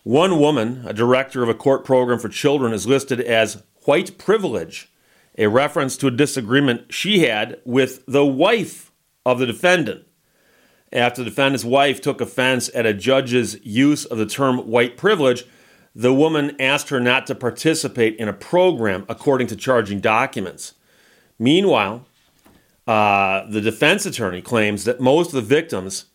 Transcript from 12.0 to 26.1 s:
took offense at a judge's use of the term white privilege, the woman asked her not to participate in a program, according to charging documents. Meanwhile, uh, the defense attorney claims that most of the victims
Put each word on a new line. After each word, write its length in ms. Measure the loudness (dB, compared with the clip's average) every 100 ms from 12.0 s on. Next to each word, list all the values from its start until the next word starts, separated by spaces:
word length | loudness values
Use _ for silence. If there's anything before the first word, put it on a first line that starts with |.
took 200 | -6 -4
offense 500 | -6 -2 0 0 -2
at 140 | -2 -2
a 60 | 0
judge's 680 | 2 0 2 0 -2 -8
use 400 | -4 2 2 2 -4
of 120 | -4
the 80 | -4
term 420 | 0 0 0 0
white 300 | 0 0 0
privilege, 480 | 0 2 2 0 -6 _ _ _ _ -2
the 180 | 2
woman 420 | 4 2 2 -4 -2
asked 300 | -2 -2 -2
her 100 | 0
not 260 | 2 0 -2
to 80 | -6
participate 840 | -6 -2 -2 -2 -4 0 -2 0
in 100 | -8
a 60 |
program, 720 | -8 -2 2 2 2 -2 -4 -6
according 400 | -4 0 0 -2
to 80 | -6
charging 460 | 0 0 0 -4
documents. 720 | 0 0 0 -6 -10 -12 -18 _ _ _ _ _ _ _
Meanwhile, 680 | 2 2 2 2 0 -6 -16 _ _ _ _ _ _ _ -2
uh, 640 | 2 2 2 0 -2 -4
the 120 | -4
defense 440 | -2 0 2 2 -2
attorney 360 | -6 -6 -6
claims 420 | -2 0 0 0
that 160 | -4 0
most 280 | 2 2 0
of 80 | -4
the 60 |
victims 640 | 0 0 0 -8 -6 -12 -14